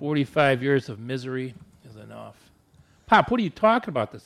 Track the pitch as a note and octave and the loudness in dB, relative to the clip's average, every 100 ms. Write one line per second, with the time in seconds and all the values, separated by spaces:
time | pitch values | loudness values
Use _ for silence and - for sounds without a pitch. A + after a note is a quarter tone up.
0 | D3 D3+ C3 - C#3+ C3 C3+ C#3 - G#2 | -2 -2 0 2 4 2 2 0 0 -14
1 | A#2 C3 B2+ C3 C3 G#2+ - _ C3+ G#2+ | -10 -10 -8 -10 -10 -14 -20 _ -20 -20
2 | G#2+ A2 A2 - _ _ _ _ _ _ | -20 -18 -18 -20 _ _ _ _ _ _
3 | - A3 - A#3+ G3 - G#3+ A#3+ - C#3 | 4 4 4 0 -2 0 2 2 -2 -6
4 | G#2+ G#2+ | -6 -8